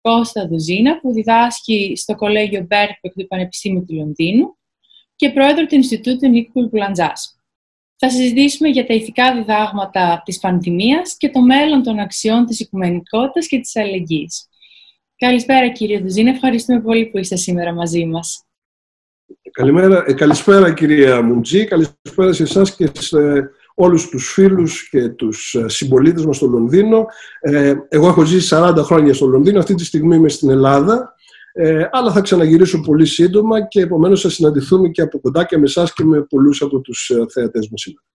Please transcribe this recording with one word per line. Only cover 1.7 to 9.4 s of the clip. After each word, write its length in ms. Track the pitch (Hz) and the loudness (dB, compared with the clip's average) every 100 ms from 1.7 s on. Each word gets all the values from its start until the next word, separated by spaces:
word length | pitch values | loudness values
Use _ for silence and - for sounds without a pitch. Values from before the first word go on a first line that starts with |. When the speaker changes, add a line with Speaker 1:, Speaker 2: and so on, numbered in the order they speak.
| 214 196 - | -4 -4 -8
Speaker 1:
στο 180 | - | -8
Κολέγιο 520 | 208 208 214 214 196 180 | -6 -2 -2 -2 -6 -4
Birkbeck 400 | 202 208 - 185 - | -2 -2 -6 -16 -14
του 100 | 190 | -10
Πανεπιστήμιου 580 | 185 180 - 208 185 175 | -8 -8 -8 -6 -6 -6
του 80 | |
Λονδίνου 640 | 160 151 147 165 220 320 _ _ _ _ _ _ _ | -10 -10 -6 -2 0 -2 _ _ _ _ _ _ _
και 140 | 285 | -2
πρόεδρο 360 | 277 277 294 311 | 2 2 2 0
του 80 | |
Ινστιτούτου 540 | 285 262 220 233 254 269 | 2 0 -2 -4 -2 2
Νίκου 400 | 240 233 262 233 | 2 0 -6 -4
Πουλατζάς. 680 | 220 196 185 160 - - _ _ _ _ _ _ _ | -4 -4 -2 -4 -4 -16 _ _ _ _ _ _ _
Θα 60 | 262 | -2
συζητήσουμε 580 | 254 254 240 277 277 311 | 0 0 2 0 0 0
για 180 | 254 247 | 0 0
τα 80 | |
ηθικά 400 | 226 220 - 254 | -2 -2 0 0
διδάγματα 880 | 247 | 0